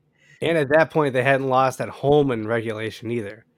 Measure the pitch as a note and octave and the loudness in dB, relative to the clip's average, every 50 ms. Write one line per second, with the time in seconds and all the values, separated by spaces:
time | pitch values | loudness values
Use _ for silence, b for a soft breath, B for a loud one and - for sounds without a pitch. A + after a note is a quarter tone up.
0 | _ _ b b b b b b - D#3 E3+ D#3+ C#3+ B2+ D3 D#3+ D#3+ - - D#3+ | _ _ b b b b b b -4 -2 0 0 0 2 4 4 4 2 2 0
1 | D3 C#3 A#2+ C3 A#2+ C#3 C#3 C3 C3+ C3 B2+ C3 C3 C3 B2+ - B2 G2+ - - | 0 0 0 0 2 2 2 2 0 0 2 2 2 2 0 -4 -8 -8 -8 -2
2 | - C#3 D3 D3+ C#3+ C3+ A#2+ A2 G#2+ G#2+ A#2 A#2 A2 A2+ G#2+ G#2+ A2 G#2+ - - | 2 4 4 4 4 2 0 -4 -4 -4 -4 -4 -4 -4 -6 -6 -8 -10 -10 -10
3 | A2 A2 A#2+ A#2+ G2+ G2+ G#2+ A2 _ _ _ | -8 -6 -6 -6 -6 -8 -12 -16 _ _ _